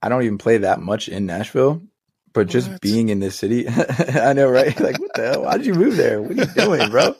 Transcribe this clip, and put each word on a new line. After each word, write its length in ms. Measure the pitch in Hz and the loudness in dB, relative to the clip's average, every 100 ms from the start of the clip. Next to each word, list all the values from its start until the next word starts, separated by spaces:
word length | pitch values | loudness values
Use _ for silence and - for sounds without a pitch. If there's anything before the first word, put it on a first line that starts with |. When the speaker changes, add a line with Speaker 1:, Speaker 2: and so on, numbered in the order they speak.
Speaker 1:
I 60 | 110 | -2
don't 140 | 127 | 0
even 140 | 120 101 | 0 -2
play 200 | 113 113 | 2 2
that 220 | 95 - | 2 -2
much 280 | 90 104 - | -2 -6 -6
in 180 | 95 95 | -6 -6
Nashville, 560 | 87 107 135 135 165 - _ _ _ _ | -6 -4 0 0 0 -8 _ _ _ _
but 160 | 117 95 | -2 0
just 200 | 123 123 | 0 -2
Speaker 2:
What? 80 | 92 | -4
Speaker 1:
being 280 | 101 113 113 | -2 0 0
in 120 | 101 | -2
this 160 | 98 - | -4 -4
city, 300 | 101 120 117 | -2 -2 -2
<laughs> 0 | |
I 640 | 120 160 127 165 127 123 | -2 -2 -2 -2 2 2
know, 160 | 139 135 | 4 4
right? 280 | 127 139 - | 4 2 0
<laughs> 0 | |
Like, 180 | - 127 | -2 -2
what 140 | 392 | -6
the 80 | - | -4
hell? 200 | 117 - | -2 -2
Why 120 | - - | -2 -2
did 100 | 269 | 0
you 80 | |
move 220 | 170 247 185 | 2 2 4
there? 240 | 120 107 | 2 0
What 100 | 107 | -2
are 20 | |
you 120 | 254 180 | -2 -2
doing, 440 | - 208 160 - | 0 2 2 2
bro? 240 | 120 175 - | 2 2 0